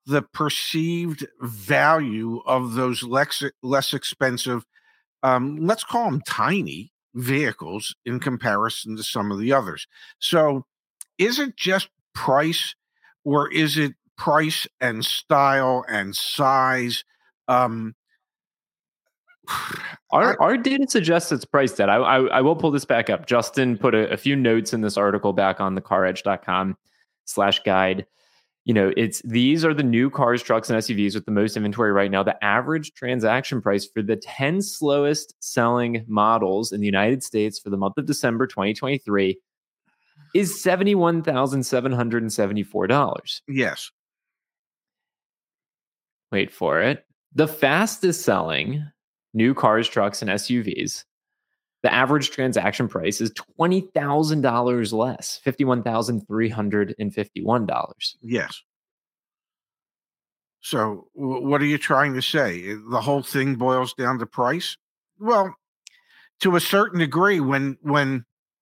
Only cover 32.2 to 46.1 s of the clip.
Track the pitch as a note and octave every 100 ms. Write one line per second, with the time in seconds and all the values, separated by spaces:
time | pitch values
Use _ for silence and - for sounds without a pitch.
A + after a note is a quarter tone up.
32.2 | G2+ - G#2 G#2+ C3 D#3+ D3+ - B2 B2
33.2 | A2 A#2+ C#3+ C3 G#2 G2+ - - G#2 G#2
34.2 | - - C#3 F#3 G3+ - D3 C#3+ C#3+ D3
35.2 | - - - - A#2 B2 A#2+ A#2 A2+ G#2+
36.2 | G#2+ A2+ G2 F#2+ A#2 G#2 G#2 G2 G#2 C3
37.2 | - A2 G#2+ G#2 G#2+ G2 G2 G#2 C3 -
38.2 | C3 A#2 C3 - G2 G#2+ C3 C#3 - G2+
39.2 | F#2+ F#2+ _ _ _ _ _ _ _ _
40.2 | _ F3+ F#3+ - F#3 F3+ G3 G3+ E3+ E3+
41.2 | D#3+ C3 C3+ C3+ B2 B2+ C3 B2 A#2 A#2
42.2 | A2+ G#2 G2+ G#2 G2 F#2+ F#2+ C3+ C3+ -
43.2 | - - - C3+ A2 C#2+ - _ _ _
44.2 | _ _ _ _ _ _ _ _ _ _
45.2 | _ _ _ _ _ _ _ _ _